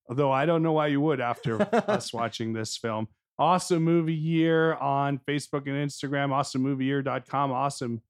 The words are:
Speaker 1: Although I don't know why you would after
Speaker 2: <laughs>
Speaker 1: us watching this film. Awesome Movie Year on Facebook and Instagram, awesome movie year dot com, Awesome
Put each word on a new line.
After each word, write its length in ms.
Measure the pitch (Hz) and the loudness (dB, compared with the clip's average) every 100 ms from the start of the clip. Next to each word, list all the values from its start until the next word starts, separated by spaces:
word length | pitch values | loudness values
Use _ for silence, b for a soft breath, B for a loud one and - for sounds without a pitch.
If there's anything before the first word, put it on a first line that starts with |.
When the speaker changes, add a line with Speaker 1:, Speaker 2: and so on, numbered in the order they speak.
| - | -6
Speaker 1:
Although 220 | 123 143 | 0 2
I 140 | 135 156 | 2 2
don't 160 | 165 | 2
know 120 | 165 | 2
why 140 | 156 151 | 2 2
you 120 | 139 | 2
would 200 | 156 135 | 2 0
after 400 | 120 120 123 110 | 0 -2 -2 0
Speaker 2:
<laughs> 280 | 202 233 - | 2 2 2
Speaker 1:
us 220 | 196 - | -2 -2
watching 380 | 113 117 - 113 | -4 -4 -4 -4
this 220 | 113 110 - | -4 -6 -6
film. 300 | 117 110 107 _ _ - | -4 -4 -6 _ _ -2
Awesome 420 | 151 180 - 175 | 2 2 2 2
Movie 300 | 165 170 160 | 4 2 2
Year 640 | 160 160 165 165 160 160 143 | 0 0 2 4 4 2 0
on 420 | 139 139 143 139 | 0 0 0 -2
Facebook 460 | - 143 - 143 139 | -2 -4 -2 -6 -4
and 220 | 139 143 | -4 -4
Instagram, 420 | - 139 139 139 | -4 -4 -2 0
awesome 280 | 135 135 131 | 0 -2 -2
movie 240 | 135 135 131 | 0 0 0
year 160 | 139 | 0
dot 240 | 135 127 - | -2 -4 -4
com, 260 | 135 139 | -2 0
Awesome 500 | 127 139 - 123 117 - | 0 -2 -4 -6 -8 -10